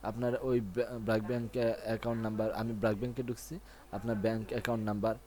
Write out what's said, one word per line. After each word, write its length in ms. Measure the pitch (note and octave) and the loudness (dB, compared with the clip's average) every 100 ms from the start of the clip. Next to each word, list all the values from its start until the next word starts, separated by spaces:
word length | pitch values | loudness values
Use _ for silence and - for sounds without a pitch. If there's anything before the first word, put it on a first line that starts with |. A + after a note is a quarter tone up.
আপনার 340 | - A2 B2 B2 | -4 -2 0 0
ওই 200 | C3 B2 | 2 2
ব্যা-, 380 | G#2 F#2 A#2 B2 | 2 -2 -2 -2
ব্র্যাক 240 | A2 A2+ | 2 2
ব্যাংকে 500 | G#2+ B2 A2+ B2+ A#2 A2+ | 2 -2 0 2 2 2
অ্যাকাউন্ট 400 | A2 A2+ A#2 A#2 | 0 0 0 0
নাম্বার, 300 | A2 G#2+ A2 | 0 2 0
আমি 200 | - A2+ | 2 -2
ব্র্যাক 220 | A2 A2 G#2 | 2 2 2
ব্যাংকে 280 | B2 A#2+ | 0 -2
ঢুকছি, 360 | B2 A#2 - E3+ - - - | -4 -4 -6 -12 -12 -20 -10
আপনার 240 | G2+ A2 A2 | -6 0 2
ব্যাংক 340 | A2 A2+ G#2+ | 2 0 -2
অ্যাকাউন্ট 360 | B2 - A2+ G#2+ | -4 -2 -2 0
নাম্বার 300 | G#2 A2 A2 | 0 0 -2